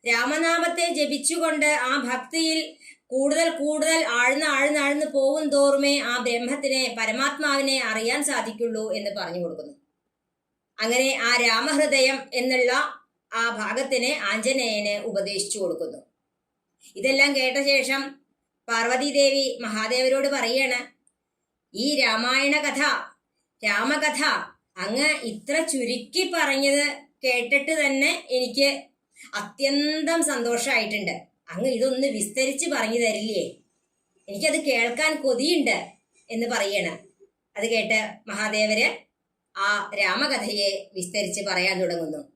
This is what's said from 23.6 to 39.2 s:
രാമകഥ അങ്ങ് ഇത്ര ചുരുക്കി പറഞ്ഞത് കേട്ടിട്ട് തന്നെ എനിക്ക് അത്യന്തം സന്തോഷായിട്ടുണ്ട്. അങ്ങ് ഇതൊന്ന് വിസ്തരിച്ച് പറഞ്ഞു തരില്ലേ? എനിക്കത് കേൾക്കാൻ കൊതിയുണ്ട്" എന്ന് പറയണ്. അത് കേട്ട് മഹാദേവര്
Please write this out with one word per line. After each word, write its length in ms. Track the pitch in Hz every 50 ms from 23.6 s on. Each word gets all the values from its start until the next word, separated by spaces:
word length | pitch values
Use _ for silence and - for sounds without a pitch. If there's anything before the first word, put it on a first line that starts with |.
| -
രാമകഥ 580 | 214 202 208 233 262 294 294 302 302 294 - 294 294 226 - - - - _ _ _ _ 185
അങ്ങ് 300 | 185 202 220 262 294 311 302 294
ഇത്ര 400 | - 226 214 214 - - 294 320
ചുരുക്കി 680 | 320 320 - 269 240 240 254 247 - - - 349 370 359 359
പറഞ്ഞത് 640 | 330 302 277 269 269 277 277 277 285 285 285 277 - - _ _ _ -
കേട്ടിട്ട് 600 | 254 247 247 240 240 277 277 277 302 320 311 294
തന്നെ 400 | 277 269 269 277 311 349 349 - -
എനിക്ക് 520 | 247 254 254 226 208 269 277 277 277 277 - _ _ _ _ _ _ - - - -
അത്യന്തം 880 | 208 208 - - - 277 277 285 285 294 302 311 311 302 277 330 339 294
സന്തോഷായിട്ടുണ്ട്. 880 | 294 277 247 233 240 240 233 - 277 254 226 214 214 214 208 196 175 - - - _ _ _ _ -
അങ്ങ് 180 | 160 180 233 269
ഇതൊന്ന് 380 | 247 226 247 269 254 254 269
വിസ്തരിച്ച് 640 | 277 220 214 190 - - 254 262 269 277 277 - -
പറഞ്ഞു 280 | 285 240 226 220 226 240
തരില്ലേ? 460 | 240 220 208 214 214 220 214 185 - 101 - _ _ _ _ _ _ _ _ _ _ _ _ _ _ -
എനിക്കത് 360 | 202 202 294 311 285 320 302
കേൾക്കാൻ 580 | 285 254 233 233 240 240 262 311 311 311 285
കൊതിയുണ്ട്" 680 | 269 262 247 233 269 330 359 320 247 233 196 - - - - _ _ _ _ _ _ _
എന്ന് 160 | 233 226 233
പറയണ്. 520 | 233 247 214 202 196 202 196 175 170 - - - - _ _ - _ _ _ _ _ _ 202
അത് 80 | 208
കേട്ട് 640 | 226 233 220 196 - 220 220 208 214 - - _ 214
മഹാദേവര് 680 | 196 208 214 214 214 214 214 214 214 214 262 311 466 - - _ _ _